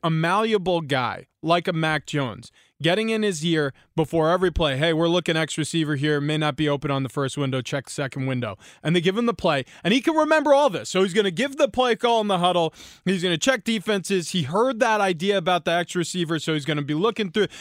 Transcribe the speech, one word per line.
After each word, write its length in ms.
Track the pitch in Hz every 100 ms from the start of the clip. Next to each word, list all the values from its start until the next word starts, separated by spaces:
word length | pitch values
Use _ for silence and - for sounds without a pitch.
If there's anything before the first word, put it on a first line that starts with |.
a 80 | 165
malleable 680 | 160 165 196 226 214 175 170
guy 440 | 151 135 120 92 - _
like 260 | 156 175 175
a 60 |
Mac 320 | 165 160 151 -
Jones, 460 | 147 131 107 - _ _ -
getting 280 | 151 185 220
in 140 | 220
his 200 | 214 170 165
ear 280 | 160 143 - _ -
before 340 | 156 165 156
every 220 | 180 180
play, 260 | 156 156 131
"Hey, 160 | 165
we're 140 | 160 170
looking 260 | 175 170 160
X 220 | 160 -
receiver 380 | 147 170 147 147
here, 260 | 147 147
may 160 | 143 156
not 180 | 151 143
be 140 | 151
open 200 | 143 147
on 120 | 139
the 60 | 131
first 280 | - 139 -
window, 240 | 139 131
check 240 | 120 143 -
the 60 |
second 340 | - 135 139 131
window." 320 | 127 117 98 - -
And 120 | 151 175
they 60 |
give 160 | 170 196
him 80 | 233
the 80 |
play, 320 | 202 180 143 123 -
and 100 | 165
he 80 | 247
can 140 | 277 311
remember 380 | 311 311 302
all 160 | 277 285
this. 200 | 165 -
So 140 | 180
he's 100 | 196
gonna 180 | 180 196
give 260 | 160 269 277
the 100 | 277
play 280 | 220 254 226
call 260 | 240 233
in 60 | 208
the 100 | 190
huddle. 340 | 180 175 160 - - - -
He's 160 | 190
gonna 140 | 180 165
check 260 | - 262
defenses. 680 | - 226 180 202 165 196 165
He 120 | 185
heard 360 | 131 185 254 233
that 220 | 240 214
idea 360 | 196 170 190 202
about 280 | 175 180 175
the 60 |
X 240 | 170 170 180
receiver, 440 | 165 180 160 165
so 140 | -
he's 120 | 156 143
gonna 160 | 151
be 120 | 143
looking 380 | 151 214 226 202
through, 160 | 214 190 -